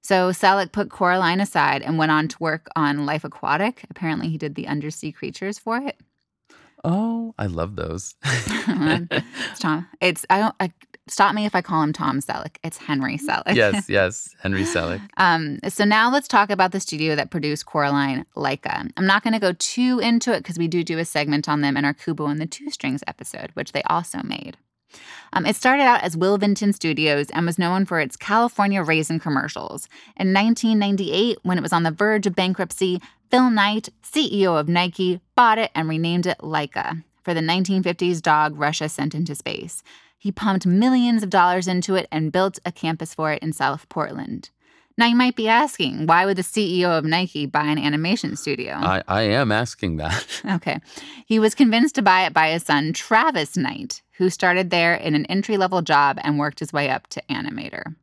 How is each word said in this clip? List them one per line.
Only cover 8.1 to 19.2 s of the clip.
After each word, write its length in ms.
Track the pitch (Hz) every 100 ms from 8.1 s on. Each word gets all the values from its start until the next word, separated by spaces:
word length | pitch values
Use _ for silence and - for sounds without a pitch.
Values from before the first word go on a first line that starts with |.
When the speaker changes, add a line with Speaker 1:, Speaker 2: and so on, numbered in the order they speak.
| -
Speaker 2:
<laughs> 40 |
Speaker 1:
<laughs> 0 | 139 123 107 226 - - 320 175 170 - - - 262
It's 80 | -
Tom. 280 | 165 156 175 -
It's, 260 | 180 165 -
I 100 | 190
don't, 160 | 214 -
I, 100 | 185 _ _ - -
stop 280 | - 202 208
me 100 | 208
if 100 | 185
I 60 |
call 220 | 175 160
him 80 | 151
Tom 260 | - 147 135
Selleck. 340 | - - - -
It's 140 | 165 -
Henry 400 | - 143 135 156
Selick. 360 | 285 - - -
Speaker 2:
Yes, 340 | 107 101 98
yes, 440 | 98 92 - - _
Henry 240 | 95 95
Selick. 380 | 104 87 85 95 202
Speaker 1:
<laughs> 60 | -
Um, 420 | 185 165 151 143 -
so 160 | -
now 280 | 208 214 240
let's 160 | 277 -
talk 220 | 226 202
about 220 | 196 185
the 80 | 190
studio 360 | - 156 160 151
that 140 | -
produced 360 | 175 151 151 -
Coraline, 600 | 156 143 143 139 131 - -
Laika. 540 | 139 135 - - - -
I'm 80 | 190
not 180 | 202